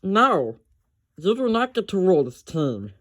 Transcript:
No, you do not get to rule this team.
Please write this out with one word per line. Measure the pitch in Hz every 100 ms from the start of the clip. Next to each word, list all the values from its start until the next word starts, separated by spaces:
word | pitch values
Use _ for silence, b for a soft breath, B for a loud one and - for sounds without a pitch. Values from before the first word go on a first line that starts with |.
No, | 190 202 262 196 120 - _ _ _ _ _ -
you | 160
do | 240 254
not | 226 247
get | 247 208
to | 202
rule | 185 170
this | 127 -
team. | - 160 147 110 101 -